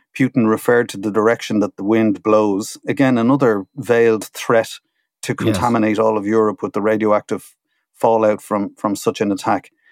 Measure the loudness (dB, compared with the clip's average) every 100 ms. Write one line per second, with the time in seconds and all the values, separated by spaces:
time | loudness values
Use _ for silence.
0 | _ -2 -2 2 0 2 2 2 0 -4
1 | -4 0 2 0 -2 -2 -2 -4 0 2
2 | 2 0 2 2 2 -2 -6 -10 -6 0
3 | 2 2 2 2 2 0 -4 -8 0 4
4 | 4 2 -4 -8 0 0 0 -6 _ _
5 | _ _ -8 -4 -2 -2 0 0 0 0
6 | 0 0 0 0 0 -2 -6 -4 -2 0
7 | 2 0 -2 -8 -10 _ _ _ _ _
8 | 0 2 2 0 -4 -4 -4 -6 -6 -4
9 | -4 -2 -2 -2 -2 -4 -6 _ _